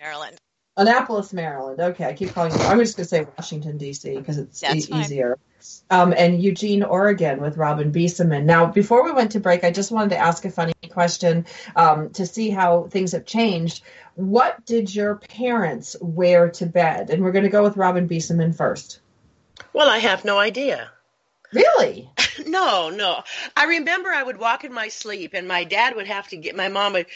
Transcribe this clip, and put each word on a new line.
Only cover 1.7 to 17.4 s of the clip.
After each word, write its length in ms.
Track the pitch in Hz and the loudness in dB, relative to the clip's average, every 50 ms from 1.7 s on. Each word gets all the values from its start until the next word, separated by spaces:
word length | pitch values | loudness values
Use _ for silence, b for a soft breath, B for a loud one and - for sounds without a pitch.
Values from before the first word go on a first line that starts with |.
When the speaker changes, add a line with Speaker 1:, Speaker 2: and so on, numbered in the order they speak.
| 131 147 | -6 -4
Speaker 2:
Okay, 240 | 175 180 175 - 160 | -2 -4 -2 -4 -6
I 80 | 131 | -8
keep 200 | 147 - 190 175 - | -6 -6 -8 -6 -4
calling 180 | 175 170 160 | -4 -2 0
you. 60 | 156 143 | 0 0
I'm 180 | 147 165 196 240 | 2 4 4 4
just 180 | 233 220 - - | 4 2 0 -6
gonna 100 | 175 - | -4 -2
say 180 | 175 160 151 - - | -2 -2 -2 -4 -10
Washington, 420 | - 170 - 165 151 151 156 147 143 | -14 -14 -12 -10 -10 -8 -8 -8 -8
D 140 | 143 139 143 | -10 -10 -12
C, 260 | - - 123 135 135 | -12 -10 -10 -8 -8
'cause 160 | 139 156 151 147 | -6 -6 -6 -6
it's 220 | - - - - | -8 -10 -12 -8
Speaker 1:
That's 140 | 160 139 151 | -4 -2 -2
Speaker 2:
e-, 40 | 156 | -2
Speaker 1:
fine. 180 | 147 - - 156 | -2 -4 -4 -4
Speaker 2:
easier. 380 | 156 147 143 135 123 120 127 - _ B B B B B B B _ - | -4 -4 -2 -2 -2 -2 -2 -6 _ B B B B B B B _ 2
Um, 220 | 185 180 175 180 170 | 4 4 6 4 4
and 240 | - 175 175 175 175 | 4 4 4 4 2
Eugene, 420 | 185 196 190 - 214 208 202 202 202 | 2 0 0 0 -2 0 0 0 2
Oregon, 560 | - 180 185 202 208 202 190 165 147 131 135 | 2 2 2 2 2 2 2 0 -2 -2 -2
with 160 | 143 151 143 | -4 -4 -4
Robin 340 | 160 156 147 151 147 147 151 | -2 -2 -2 0 0 -2 0
Bieseman. 540 | 147 170 170 175 - - 170 160 151 143 147 | 0 0 0 0 0 0 0 2 2 2 4
Now, 220 | 156 214 262 254 | 4 6 6 4
before 360 | 233 - 202 202 - 233 247 | 4 2 0 2 4 4 4
we 80 | 311 339 | 4 4
went 220 | 294 262 220 208 | 2 0 0 0
to 80 | 220 208 | -2 -2
break, 240 | - 180 175 175 180 | 2 2 2 2 2
I 60 | 175 | 0
just 180 | 175 196 196 - | 0 0 -4 -2
wanted 200 | 233 220 214 202 | -2 -2 0 0
to 80 | 180 - | 0 0
ask 260 | 131 175 170 - - | 0 0 0 -2 -6
a 60 | 190 | -8
funny 240 | - 175 165 165 165 - - - | -6 -4 -4 -4 -6 -8 -12 -8
question, 560 | - 180 175 170 - - 180 170 165 170 165 B B B B B B | -2 0 0 0 0 0 0 0 2 0 -2 B B B B B B
um, 360 | 170 165 156 151 151 156 151 | 4 4 4 4 2 -2 -6
to 160 | - - 185 | -6 -6 -6
see 240 | 175 - 226 220 214 | -6 -4 -4 -4 -2
how 340 | 202 190 185 175 175 175 170 | 0 0 2 4 4 2 2
things 280 | - - 196 185 175 | -2 -4 -4 -2 -2
have 120 | 180 165 - | -4 -6 -8
changed. 580 | - - 226 226 214 180 165 165 165 - B B B B B B B B | -4 -2 0 0 0 0 0 -2 -4 -6 B B B B B B B B
What 480 | 175 190 190 202 233 - - - - _ | -6 -2 0 2 2 2 2 -2 -6 _
did 280 | - 233 233 208 185 196 | -2 -2 -2 -2 -2 -2
your 200 | 208 202 208 208 | -2 -2 -2 -4
parents 800 | 208 - - - 214 254 247 240 226 185 156 127 151 - - - - | -6 -10 -16 -10 -6 -2 -2 0 0 -2 -2 -4 -8 -10 -14 -14 -10
wear 500 | 175 170 156 175 180 175 180 175 170 170 | -8 -6 -2 0 4 6 6 6 6 4
to 160 | - - 185 | 2 -2 -6
bed? 420 | 170 - 175 165 160 151 - - - | 0 2 2 2 2 0 -2 -4 -2
And 140 | 156 180 185 | 0 0 2
we're 80 | 185 | 2
gonna 160 | 180 196 | 2 2